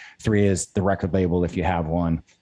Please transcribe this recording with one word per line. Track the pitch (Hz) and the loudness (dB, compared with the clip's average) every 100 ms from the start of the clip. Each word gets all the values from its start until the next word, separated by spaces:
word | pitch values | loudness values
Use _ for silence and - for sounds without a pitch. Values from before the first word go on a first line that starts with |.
| - - | -20 -8
Three | - 104 101 | 0 2 2
is | 92 - | 2 -2
the | - | -2
record | 95 98 98 | 0 0 0
label, | 95 90 87 | 0 2 2
if | 87 87 | 0 -2
you | |
have | 92 87 80 | -2 -2 -2
one. | 85 85 82 - _ | -2 -2 -2 -6 _